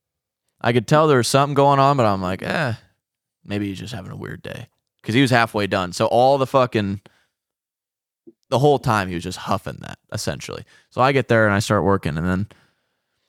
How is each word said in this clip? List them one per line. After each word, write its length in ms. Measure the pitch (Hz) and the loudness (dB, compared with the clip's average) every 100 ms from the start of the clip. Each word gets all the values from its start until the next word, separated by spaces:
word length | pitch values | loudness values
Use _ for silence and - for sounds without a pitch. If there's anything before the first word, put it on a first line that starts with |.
| _ _ _ _ _ - | _ _ _ _ _ -6
I 140 | 117 | 0
could 140 | 120 104 | 0 2
tell 200 | 151 160 | 2 4
there 100 | 131 | 4
was 100 | 113 | 2
something 260 | 139 143 | 0 0
going 260 | 139 139 139 | 2 2 4
on, 180 | 139 143 | 2 4
but 80 | 110 | 2
I'm 140 | 98 | 0
like, 200 | 92 95 | -4 -6
"Eh, 300 | - 175 139 113 _ _ _ _ _ _ - | -4 -4 -4 -6 _ _ _ _ _ _ -10
maybe 220 | 101 101 | -8 -6
he's 120 | 92 | -10
just 140 | 92 | -12
having 180 | 120 95 | -14 -14
a 40 | - | -12
weird 240 | - - | -12 -12
day." 240 | - - - _ _ _ | -14 -14 -16 _ _ _
'Cause 120 | - 113 | -2 2
he 60 | |
was 100 | 135 | 4
halfway 340 | 123 113 107 101 | 4 2 -2 -2
done. 260 | 98 90 | -2 -2
So 120 | 85 113 | -2 0
all 300 | 113 131 139 | 2 2 2
the 80 | 131 | 2
fucking, 540 | 135 123 113 101 101 _ _ _ _ _ _ _ _ _ _ _ _ - _ - | 2 2 0 -4 -6 _ _ _ _ _ _ _ _ _ _ _ _ -20 _ -4
the 100 | 123 | 2
whole 200 | 147 135 | 4 2
time 280 | 127 107 92 | 2 0 0
he 80 | 87 | -6
was 80 | |
just 140 | 90 - | -8 -10
huffing 380 | - 98 - 50 | -6 -6 -6 -14
that, 160 | - - _ | -16 -18 _
essentially. 520 | - - 67 - - - _ _ | -8 -8 -8 -10 -14 -16 _ _
So 120 | - | 0
I 100 | 131 | 2
get 140 | 135 123 | 2 2
there 180 | 117 107 | 4 4
and 80 | 101 | 2
I 40 | |
start 240 | - 104 | 2 0
working. 340 | 85 98 - 76 | 2 0 -2 -4
And 100 | 90 | -2
then 200 | 92 104 _ _ _ _ _ _ _ | -2 -4 _ _ _ _ _ _ _